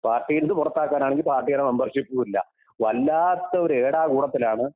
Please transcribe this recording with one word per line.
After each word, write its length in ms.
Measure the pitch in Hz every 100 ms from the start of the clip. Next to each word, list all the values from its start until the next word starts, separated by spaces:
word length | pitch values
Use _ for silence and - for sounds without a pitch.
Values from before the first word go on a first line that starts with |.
| 113
പാർട്ടിയിൽ 340 | 117 - 151
നിന്ന് 140 | 151
പുറത്താക്കാനാണെങ്കിൽ 680 | 185 151 156 151 147 135 143
പാർട്ടിയുടെ 400 | 165 135 139 139
മെമ്പർഷിപ്പും 640 | 139 123 131 139 - 127 110
ഇല്ല. 200 | 98 - _ _ _
വല്ലാത്ത 760 | 110 117 143 156 175 180 - 180
ഒരു 160 | 170
ഏടാകൂടത്തിലാണ് 960 | 135 131 156 160 135 139 135 117 110 135